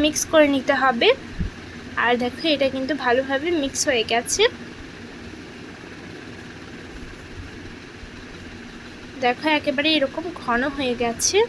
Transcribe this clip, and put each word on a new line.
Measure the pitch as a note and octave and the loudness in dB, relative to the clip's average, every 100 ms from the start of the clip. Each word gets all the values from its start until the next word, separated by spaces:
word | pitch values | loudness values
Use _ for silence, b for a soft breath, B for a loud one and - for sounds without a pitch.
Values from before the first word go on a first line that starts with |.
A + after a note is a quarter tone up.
মিক্স | D4+ - - | 4 2 4
করে | D#4+ D4 C#4 | 6 8 6
নিতে | B3+ C4+ | 2 4
হবে। | C4 A#3 F#4+ C5+ - - - - - - - - | 4 6 6 4 0 -4 -4 -6 -14 -14 -8 0
আর | A#3 B3 | 2 4
দেখো, | B3 - D#4+ D4 | 2 0 2 4
এটা | C4+ C4 | 4 2
কিন্তু | C4 C#4 B3+ | -2 0 2
ভালোভাবে | B3 C4+ C4+ E4 E4+ | 2 2 0 2 2
মিক্স | C#4 - D4+ | 0 0 2
হয়ে | A#3+ A3 | 2 2
গেছে। | A#3 A#3+ - A4+ - - - - - - - - - - - - - - - - - - - - - - - - - - - - - - - - - - - - - - - - - - - - - - - | 0 2 4 4 2 -14 -14 -14 -14 -14 -14 -14 -14 -14 -14 -14 -14 -14 -14 -14 -14 -14 -14 -14 -14 -14 -14 -14 -12 -14 -14 -14 -14 -12 -14 -14 -14 -16 -16 -16 -16 -16 -14 -14 -14 -14 -14 -16 -16 -14 -2
দেখো, | B3 B3 D#4 D4 | 0 2 2 2
একেবারে | D4 C4+ D#4 D#4 | 2 2 4 4
এরকম | C4+ - E4+ - | 2 -2 -6 -6
ঘন | - A#3 C#4+ C#4 | -2 0 0 0
হয়ে | B3+ A#3 | -2 0
গেছে। | A#3 A#3 - F#4+ | 0 0 2 4